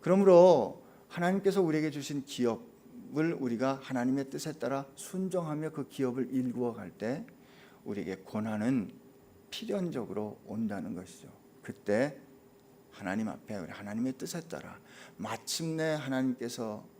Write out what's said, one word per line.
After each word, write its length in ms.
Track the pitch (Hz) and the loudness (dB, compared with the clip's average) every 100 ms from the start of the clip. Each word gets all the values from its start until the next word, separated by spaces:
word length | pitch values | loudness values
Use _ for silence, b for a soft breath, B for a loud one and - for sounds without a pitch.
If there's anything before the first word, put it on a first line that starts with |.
그러므로 800 | - 190 196 175 180 156 98 - B B B | 4 6 10 12 12 10 4 -4 B B B
하나님께서 540 | - 175 190 196 196 | -2 0 2 2 2
우리에게 300 | 175 156 156 | 2 2 0
주신 340 | 147 127 143 131 | -4 -6 -6 -6
기업을 1120 | - 120 113 - - - - - 143 160 165 | 0 0 0 -6 -20 -20 -20 -8 -2 0 0
우리가 400 | 131 113 131 135 | -2 0 0 -2
하나님의 480 | - 127 123 135 139 | -4 -2 0 0 -2
뜻에 240 | 151 160 | -6 -8
따라 320 | - 127 139 139 - | -6 -4 -4 -6 -14
순종하며 760 | - 185 190 180 160 151 156 | -10 -6 -4 -2 -4 -4 -4
그 160 | 151 135 | -6 -10
기업을 420 | - 131 120 127 | -2 -2 -2 -2
일구어 420 | 127 127 117 123 | -2 -2 -2 -4
갈 180 | 110 90 | -4 -12
때 340 | - 107 143 233 B B B B B - | -6 -4 -4 -8 B B B B B -8
우리에게 320 | 101 90 95 | -6 -6 -8
고난은 760 | - 107 110 107 110 131 95 - - - - - - | -6 -6 -4 -2 0 0 -2 -10 -20 -20 -20 -20 -16
필연적으로 920 | - 226 208 175 139 104 95 107 - - | -12 -4 -2 -2 -4 -6 -6 -6 -8 -10
온다는 500 | 107 113 101 85 87 | -4 -2 -4 -6 -8
것이죠. 320 | 92 - - - - - | -12 -16 -20 -20 -20 -20
그때 560 | - 107 - 104 143 - - - - - - - - | -14 -12 0 2 2 -2 -20 -20 -20 -20 -20 -20 -20
하나님 360 | - 98 101 107 | -10 -4 -2 -4
앞에 280 | 73 - 104 | -6 -10 -10
우리 140 | 78 | -10
하나님의 420 | - 101 107 127 | -12 -10 -4 -4
뜻에 280 | 131 196 175 | -4 -8 -8
따라 380 | - 73 - - B B B B | -10 -12 -12 -18 B B B B
마침내 760 | 98 110 - - 165 160 160 | -8 -8 -6 -4 -4 -2 0
하나님께서 920 | 151 135 131 131 123 117 123 113 107 - | -2 -2 0 0 -2 -6 -6 -6 -6 -12